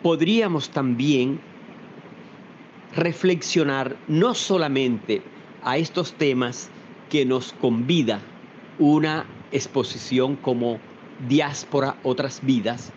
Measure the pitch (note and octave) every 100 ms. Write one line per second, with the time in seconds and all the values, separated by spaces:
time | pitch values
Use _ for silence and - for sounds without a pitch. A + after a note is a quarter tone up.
0 | E3+ D#3+ E3 A3+ G#3 D#3+ C#3 D3+ C3 A#2+
1 | C#3 C#3 B2+ C#3 - - - - - -
2 | - - - - - - - - - -
3 | E3+ E3 F3+ E3+ - F3+ C#3+ C3+ C3 C3
4 | - D#3 A3+ A#3 - F#3+ D3+ C3+ C3 A2+
5 | - G#2 - - - - - C3+ E3 F3+
6 | E3+ - D3 B2+ B2 B2 - - - -
7 | - D3+ C3 C3 B2+ - C3 A2+ B2 E3+
8 | A#2 G#2 - - - - - - D3 D3+
9 | D#3 D#3 - - - C3+ - C#3 A#2+ A#2+
10 | - B2+ C3 C#3 - A#2+ A#2+ A2 - -
11 | - - B2 C#3 D3 C#3+ - C#3+ C3+ -
12 | C3+ B2+ C#3 - C3+ B2+ G#2+ A#2 -